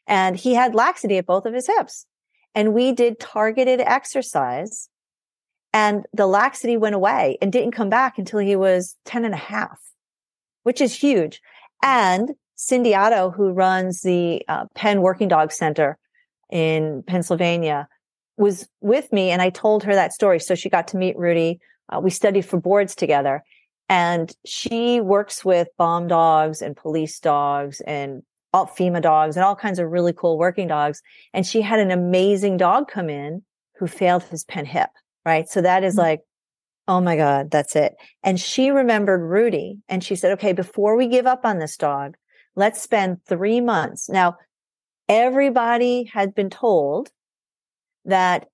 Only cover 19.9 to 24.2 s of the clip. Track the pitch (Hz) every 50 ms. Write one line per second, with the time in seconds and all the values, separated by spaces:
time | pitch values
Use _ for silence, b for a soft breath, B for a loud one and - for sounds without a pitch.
19.9 | 202 196 175 156 - - - 202 180 165 156 - 185 170 - - - 180 165 -
20.9 | - 190 185 185 - - 175 175 170 165 165 165 170 175 b b b b _ -
21.9 | - - 190 190 180 - - 208 196 202 180 - - 175 156 175 196 202 202 185
22.9 | - - 185 151 156 143 139 139 135 147 b b b b b b _ _ _ -
23.9 | 190 180 175 170 175 170